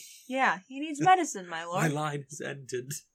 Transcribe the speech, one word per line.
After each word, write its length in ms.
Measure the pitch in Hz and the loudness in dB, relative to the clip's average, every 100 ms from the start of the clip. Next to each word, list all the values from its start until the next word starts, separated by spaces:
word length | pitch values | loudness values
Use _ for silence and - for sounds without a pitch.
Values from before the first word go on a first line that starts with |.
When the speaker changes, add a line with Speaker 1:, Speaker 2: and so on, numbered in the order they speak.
| - - - | -12 -18 -6
Speaker 1:
Yeah, 300 | 262 233 175 - | 2 2 2 -6
he 100 | 269 | -8
needs 200 | 311 285 | -6 2
medicine, 480 | 330 370 320 208 175 | 6 6 6 -4 -8
my 160 | 165 | -8
Speaker 2:
<laughs> 20 | 170 | -2
Speaker 1:
lord. 160 | 180 | 0
Speaker 2:
My 60 | 160 | 2
line 360 | 143 151 143 139 | 2 -2 -4 -8
is 120 | - | -8
ended. 520 | 131 143 127 127 131 - - | -8 -8 -8 -8 -6 -10 -12